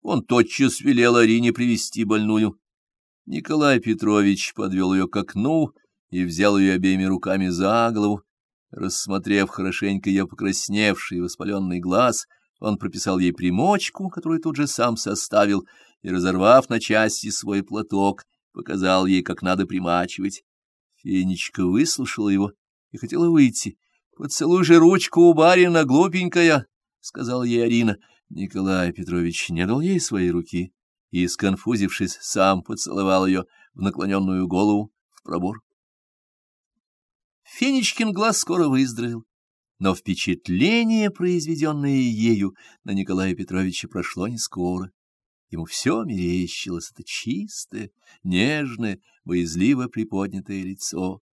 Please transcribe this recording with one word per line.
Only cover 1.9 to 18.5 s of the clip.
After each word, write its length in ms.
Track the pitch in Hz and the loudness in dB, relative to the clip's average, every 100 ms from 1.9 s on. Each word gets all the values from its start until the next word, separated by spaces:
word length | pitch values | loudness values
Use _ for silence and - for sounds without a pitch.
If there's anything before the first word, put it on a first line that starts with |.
| - | -6
больную. 560 | 104 107 107 107 107 - _ _ _ _ _ _ - | 0 0 2 2 0 -2 _ _ _ _ _ _ -10
Николай 540 | 156 - 156 147 127 | -10 -2 0 2 2
Петрович 720 | 113 107 107 104 101 98 - | 0 -2 2 4 4 2 -4
подвел 400 | - 101 95 92 | -6 -4 -2 0
ее 140 | 95 92 | 0 0
к 80 | 104 | -4
окну 560 | 92 95 123 160 156 _ _ _ _ | -6 -4 -2 0 -2 _ _ _ _
и 120 | 92 | -4
взял 360 | 90 82 101 101 | -4 2 2 4
ее 160 | 95 92 | 4 4
обеими 300 | 95 95 95 | 2 0 0
руками 420 | 95 95 95 92 | -2 -2 -2 -2
за 420 | 87 95 117 117 | 0 0 2 0
голову. 300 | 110 104 101 _ _ _ _ _ | 0 0 -2 _ _ _ _ _
Рассмотрев 800 | - 95 - - 98 87 101 95 | -8 -6 -6 -6 -6 0 0 0
хорошенько 640 | - 95 - 101 98 101 | -2 -6 -4 -4 -2 0
ее 160 | 98 95 | -2 -2
покрасневший 880 | - 98 98 - 101 107 92 - 90 | -4 -4 -4 -4 0 0 0 -6 -6
и 40 | |
воспаленный 580 | 87 - 98 101 95 90 | -6 -8 -6 -4 -4 -4
глаз, 480 | 90 95 123 113 - _ _ _ | 0 2 2 0 -10 _ _ _
он 180 | 107 101 | -6 -4
прописал 420 | 98 98 - 92 | -6 -6 -4 0
ей 140 | 90 | 0
примочку, 760 | 85 90 90 170 202 - - 190 | 0 -2 0 0 0 -4 -10 -12
которую 300 | 170 160 160 | -8 -4 -4
тут 160 | 160 143 | -4 -4
же 120 | 143 | -4
сам 300 | - 120 113 | -2 -2 -2
составил, 680 | 104 104 - 104 104 98 - _ _ _ | -4 -6 0 2 2 0 -4 _ _ _
и, 80 | - | -6
разорвав 600 | 90 90 92 98 131 - | -2 0 2 6 6 4
на 100 | 113 | -4
части 500 | - 110 110 - 107 | 0 0 0 -2 -8
свой 340 | - 98 98 | -8 -4 -4
платок, 600 | 98 104 110 98 98 98 - _ _ | -4 -8 -4 0 0 0 -16 _ _